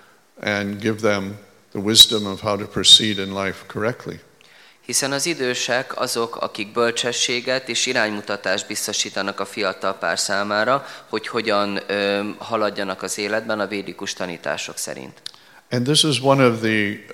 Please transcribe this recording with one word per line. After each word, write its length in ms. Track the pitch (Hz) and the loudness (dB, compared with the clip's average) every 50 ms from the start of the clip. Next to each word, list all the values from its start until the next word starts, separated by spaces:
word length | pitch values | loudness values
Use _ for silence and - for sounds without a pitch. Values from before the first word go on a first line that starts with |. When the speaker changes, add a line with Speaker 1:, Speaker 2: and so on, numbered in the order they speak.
| - - - _ _ _ _ - | -20 -20 -20 _ _ _ _ -8
Speaker 1:
and 400 | - 104 104 101 101 101 104 101 | -4 -2 0 0 0 -2 -4 -2
give 200 | 107 110 110 104 | -2 -2 0 2
them 380 | 110 107 101 98 98 98 104 107 - - - - _ _ | 2 2 2 2 0 -4 -8 -12 -16 -20 -20 -20 _ _
the 100 | - 104 | -8 -4
wisdom 460 | 98 104 113 107 - - 120 107 104 | 0 4 8 8 8 8 8 -2 -2
of 140 | 98 95 92 | -2 -4 -2
how 160 | - 107 104 | 0 0 0
to 100 | 98 104 | 0 -2
proceed 520 | - - 107 92 - - - 113 107 104 98 | -4 -2 2 6 8 8 8 6 2 0 -2
in 160 | 95 98 95 | -4 -4 -2
life 300 | 98 98 95 90 - - | -2 -2 -2 -4 -6 -12
correctly. 540 | - - 107 107 117 120 - - - 82 82 - - _ _ - - - - - - - _ _ | -10 -6 -2 -2 -2 -2 -2 -8 -12 -12 -12 -14 -20 _ _ -20 -20 -20 -20 -20 -20 -20 _ _
Speaker 2:
Hiszen 260 | - 120 - 143 135 139 | -2 -2 0 0 0 -2
az 140 | 139 139 | 0 0
idősek 720 | 175 165 143 131 123 123 120 - - 120 127 131 - - - | -2 0 0 0 0 0 0 0 0 0 0 0 -2 -4 -4
azok, 360 | 123 123 - 120 117 117 - | -2 -2 0 -2 -2 -2 -2
akik 360 | - - - - - 101 104 110 | -4 -6 -6 -4 -6 -8 -4 0
bölcsességet 960 | 120 117 117 117 117 - 120 120 - - - 123 123 117 127 127 131 131 - | 2 2 2 2 0 -2 -2 0 0 0 0 0 -2 0 0 -2 -2 -2 -2
és 180 | 117 - - | -2 -2 0
iránymutatást 800 | 127 127 123 110 107 107 104 101 - 101 101 - 98 95 107 - | 0 2 2 2 0 0 -4 -4 -4 -6 -4 -2 -2 -2 -2 -2
biztosítanak 760 | - 110 - - - 101 - - 107 - 101 95 101 95 - | -6 -6 -6 -4 -4 -2 -2 -4 -2 -2 -4 -4 -4 -2 -4
a 40 | 98 | -6
fiatal 500 | - - 113 101 95 92 - - 95 98 | -6 -4 -2 -2 -2 -2 0 -2 -4 -2
pár 240 | - - 82 85 - | 0 -2 -2 0 0
számára, 680 | - - 101 98 101 104 104 107 107 117 135 139 - - - - - - | 0 0 0 -2 0 0 0 2 2 2 2 0 0 -6 -16 -16 -12 -6
hogy 200 | - 110 - - | -6 -6 -4 -2
hogyan, 520 | - 117 110 110 104 101 101 101 98 98 - | -4 -2 0 2 2 2 2 2 0 -4 -2
ö, 420 | - 98 101 101 101 101 101 101 107 - - | -2 0 0 2 2 2 0 0 -2 -6 -8
haladjanak 640 | - - 117 110 107 104 98 104 101 95 95 - 101 | -8 -4 -2 0 0 0 0 -2 -4 -4 -4 -4 -4
az 160 | 92 - - | -6 -4 -4
életben 420 | 104 101 107 113 117 113 110 107 | -2 0 0 -2 0 -2 -2 -2
a 60 | 101 | -2
védikus 460 | 95 107 98 95 90 87 - 101 95 - | -2 -2 -6 -6 -6 -8 -8 -8 -8 -6
tanítások 640 | - 98 90 85 80 - 71 73 - - - 85 | -6 -6 -6 -6 -6 -4 -4 -4 -4 -6 -8 -8
szerint. 460 | - - - 71 69 65 - - - - - - - - - - - _ - | -8 -8 -8 -8 -10 -12 -14 -16 -16 -16 -18 -18 -18 -20 -20 -20 -20 _ -4
Speaker 1:
And 140 | - 123 120 | -2 -2 2
this 180 | 131 156 156 160 | 2 4 4 4
is 180 | 156 135 120 | 4 2 2
one 260 | 131 135 139 139 135 | 4 4 6 8 8
of 140 | 123 113 110 | 6 6 4
the, 380 | 113 110 110 107 104 101 104 104 - - | 2 2 2 4 2 0 -2 -6 -10 -14